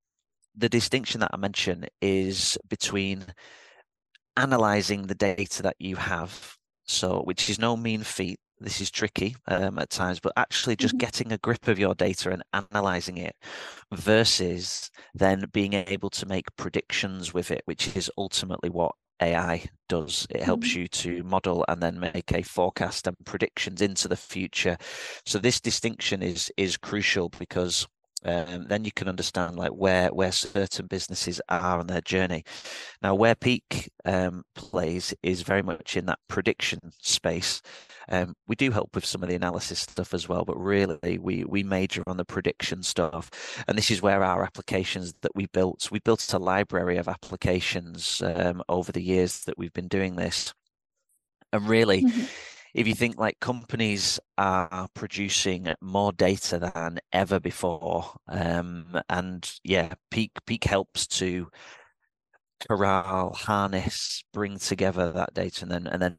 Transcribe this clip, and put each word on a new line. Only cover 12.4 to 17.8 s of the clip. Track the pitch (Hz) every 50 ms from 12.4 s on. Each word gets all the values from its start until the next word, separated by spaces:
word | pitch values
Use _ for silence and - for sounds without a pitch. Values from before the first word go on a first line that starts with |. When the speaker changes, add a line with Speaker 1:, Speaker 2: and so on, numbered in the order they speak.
| - _ -
Speaker 1:
analyzing | 98 98 - - 104 98 98 90 87 87 - 90
it | 87 87 - - _ - - - - - - - - - - -
versus | 87 80 104 110 110 113 110 - - 92 87 85 90 87 - - - - - _ - - - -
then | 92 98 95 98 95 98 - -
being | 110 101 98 101
able | 101 90 87 98 95 - 98
to | - - -
make | 95 98 92 - - -
predictions | - - 92 - - - - - - - 98 95 95 90 85 -
with | 90 85 - 82
it, | - -
which | - 82 -